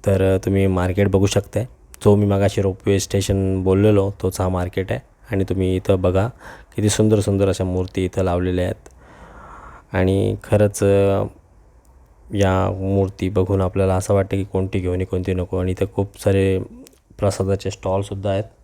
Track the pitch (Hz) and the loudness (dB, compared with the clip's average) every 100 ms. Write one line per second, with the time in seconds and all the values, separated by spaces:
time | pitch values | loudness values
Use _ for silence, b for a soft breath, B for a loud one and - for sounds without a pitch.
0 | 107 98 95 95 - 98 95 92 90 95 | 0 2 2 2 0 2 2 2 0 0
1 | 98 95 101 101 - 101 127 - - - | 2 2 2 0 -2 -6 -8 -14 -20 0
2 | 107 101 101 98 98 - 98 90 - 98 | 4 4 4 2 2 2 -2 -2 0 0
3 | - 101 95 98 95 95 92 95 107 101 | 0 -2 0 0 0 0 2 4 4 4
4 | 98 101 92 - 92 92 92 - 95 120 | 0 -4 -6 -2 -2 -2 -4 -6 -6 -6
5 | - _ - 98 92 92 92 92 - 95 | -8 _ -6 -4 -2 0 0 0 0 2
6 | 90 92 113 - B B B - 104 104 | 2 0 -2 -6 B B B -2 0 2
7 | 110 107 101 98 98 87 92 92 90 - | 2 2 2 0 0 0 -2 -4 -4 -4
8 | 92 - 92 87 90 90 90 - - B | -4 -2 -2 0 -2 -2 -4 -6 -14 B
9 | B B B B B B B B _ 95 | B B B B B B B B _ -2
10 | 92 98 101 104 - 104 104 - 98 98 | 0 0 -2 -4 0 2 2 2 2 4
11 | 98 98 110 - _ - _ _ _ - | 2 0 -4 -10 _ -20 _ _ _ -20
12 | - _ - 101 95 95 95 95 95 98 | -20 _ -8 0 2 2 0 -4 -2 0
13 | 95 - 92 101 92 98 92 95 95 92 | 0 -2 -2 0 0 0 0 0 0 0
14 | - 101 95 98 98 95 95 98 90 90 | 0 0 0 -4 -4 -4 -2 -4 -2 -4
15 | 92 92 92 90 87 92 92 92 95 - | -4 -4 -2 -4 -4 -2 -2 -2 -4 -4
16 | 101 - 101 98 95 95 - 240 269 _ | -6 -2 0 2 2 0 -6 -16 -20 _
17 | _ - 101 - 98 98 - - 95 95 | _ -4 -4 -2 -2 -2 -4 -8 -4 -4
18 | 101 98 101 98 110 _ | -4 -6 -4 -4 -6 _